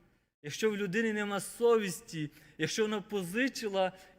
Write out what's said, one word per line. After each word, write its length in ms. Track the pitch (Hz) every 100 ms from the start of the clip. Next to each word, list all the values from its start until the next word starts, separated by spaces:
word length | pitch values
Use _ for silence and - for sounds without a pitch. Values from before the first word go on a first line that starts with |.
| _ _ _ _
Якщо 280 | 147 - 220
в 60 | 202
людини 360 | 202 202 226
нема 260 | 214 202 202
совісті, 920 | - - 233 226 202 160 - 165 147 - - -
якщо 260 | 156 -
вона 180 | 214 214
позичила 920 | 208 208 170 214 262 - 214 190 185 - -